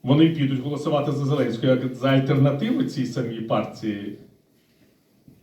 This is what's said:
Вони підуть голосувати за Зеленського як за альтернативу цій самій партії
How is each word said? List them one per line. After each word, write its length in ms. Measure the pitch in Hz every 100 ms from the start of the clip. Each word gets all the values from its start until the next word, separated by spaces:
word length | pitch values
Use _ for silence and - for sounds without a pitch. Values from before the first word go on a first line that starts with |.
Вони 260 | 127 147 165
підуть 300 | 156 135 131
голосувати 480 | 131 147 165 147 147
за 140 | 135 139
Зеленського 480 | 135 120 113 135
як 220 | 127 131 -
за 140 | 135
альтернативу 760 | 135 131 135 143 - 220 262
цій 220 | - 135 117
самій 360 | 135 113 113
партії 760 | 110 110 101 - 110 101 104 107 - _ _ _ _ _ _ _ _ _ - -